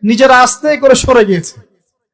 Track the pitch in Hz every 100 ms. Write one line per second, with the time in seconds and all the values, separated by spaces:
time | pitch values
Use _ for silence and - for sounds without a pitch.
0 | 208 226 269 254 254 - 302 294 269 254
1 | - 240 202 180 165 - _ _ _ _
2 | _